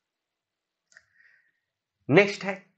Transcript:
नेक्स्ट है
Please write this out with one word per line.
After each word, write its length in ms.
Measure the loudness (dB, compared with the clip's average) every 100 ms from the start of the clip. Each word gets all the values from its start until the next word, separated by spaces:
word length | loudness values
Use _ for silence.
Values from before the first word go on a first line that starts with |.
| _ _ _ _ _ _ _ _ _ -20 _ _ -20 -20 _ _ _ _ _ _ 2
नेक्स्ट 340 | 2 2 -4
है 120 | -10 -12 -18